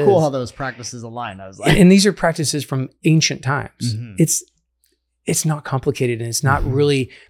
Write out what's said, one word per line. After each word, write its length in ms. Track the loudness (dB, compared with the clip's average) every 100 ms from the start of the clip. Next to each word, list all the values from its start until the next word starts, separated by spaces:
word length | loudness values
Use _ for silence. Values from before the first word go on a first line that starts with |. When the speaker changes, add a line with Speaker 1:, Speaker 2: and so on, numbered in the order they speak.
| 4
Speaker 1:
cool 120 | 4
Speaker 2:
is. 40 |
Speaker 1:
how 60 | 2
those 220 | -2 -6
practices 500 | -8 -10 -10 -14 -14
align. 380 | -14 -12 -12 -12
I 60 | -16
was 120 | -4
like, 180 | 2 6
Speaker 2:
And 140 | 8
these 140 | 8 4
are 80 |
practices 500 | 0 -2 -2 -2 -4
from 260 | -4 -4 -6 _
ancient 400 | 2 2 2 -2
times. 520 | -4 -4 -6 -6 -6 -6
Speaker 1:
Mm-hmm. 200 | -6 -2
Speaker 2:
It's, 260 | 0 0 -8 _ _ _ _ _ _ _ -6
it's 180 | -4
not 220 | -2 -4 -4
complicated, 560 | -4 -4 -2 -2 -4
and 80 | -6
it's 140 | -2
not 180 | 0 0
Speaker 1:
Mm-hmm. 100 | 0
Speaker 2:
really 360 | 0 2 0 -2 -10